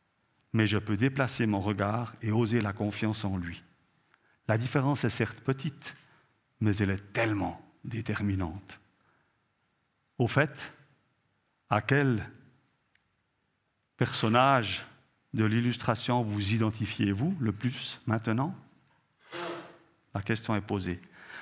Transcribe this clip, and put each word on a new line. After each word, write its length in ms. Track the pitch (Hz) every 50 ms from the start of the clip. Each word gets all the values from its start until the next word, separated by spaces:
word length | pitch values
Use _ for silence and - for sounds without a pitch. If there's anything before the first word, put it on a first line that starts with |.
| _ _ _ _ _ _ _ _ _ _ -
mais 140 | 113 110
je 100 | 98 107
peux 200 | 104 104 - 104
déplacer 500 | 98 123 135 135 143 131 117 - - 117
mon 120 | 110 101 98
regard 540 | 92 107 104 101 98 101 107 120 120 110 - -
et 100 | 117 107
oser 300 | 107 117 120 104 117 117
la 120 | 107 101 98
confiance 520 | 104 107 104 101 - 113 107 107 - -
en 120 | 98 95
lui. 260 | 92 87 85 85 - - _ _ _ _ _ _ _ _ _ _ _ _ _ _ _ _
La 100 | - 107
différence 460 | 110 123 123 - 147 131 139 143 - -
est 60 | 117
certes 320 | - - 113 - - -
petite, 540 | - - 131 135 - - - - - - - - - _ _ _ _ _ _ _ _ _ _ _
mais 160 | 110 104 98
elle 140 | 107 104 95
est 200 | 98 101 - -
tellement 480 | - 117 117 113 104 98 90 82 82 - - - _ _ -
déterminante. 960 | - 113 110 110 - 104 - 104 101 98 92 90 80 90 98 - - - - _ _ _ _ _ _ _ _ _ _ _ _ _ _ _ _ _ _ _ _ _ _ _ _ _ _ _
Au 100 | - 123
fait, 440 | 107 - 135 151 143 - - - - - - - _ _ _ _ _ _ _ _ _ _ _ _ _ _ _ _ _
à 120 | 107 107
quel 440 | - - 131 143 139 135 117 101 - - - - - - _ _ _ _ _ _ _ _ _ _ _ _ _ _ _ _ _ _ _ _ _ _ _ _ _ _ _ _ _
personnage 880 | - 123 - - - - 110 113 123 131 139 139 127 107 95 92 - - - - - _ _ _ _ _ _ -
de 100 | 107 107
l'illustration 760 | 107 110 117 120 123 117 - - - 117 - - - 123 123
vous 320 | 113 104 104 104 98 98 113
identifiez-vous 840 | 110 113 107 110 - 110 - - - 110 101 98 98 135 180 196 160
le 100 | 120 107
plus 480 | 98 104 - 123 131 - - - - - -
maintenant ? 500 | 113 107 113 110 117 110 120 139 - - - - - _ _ _ _ _ _ _ _ _ _ _ - - 175 175 170 - 170 - - - - _ _ _ _ _ _ -
La 80 | 101
question 340 | - - 113 110 - - 110
est 60 | 101
posée. 400 | 101 - 104 101 92 90 87 - - - - - - - - -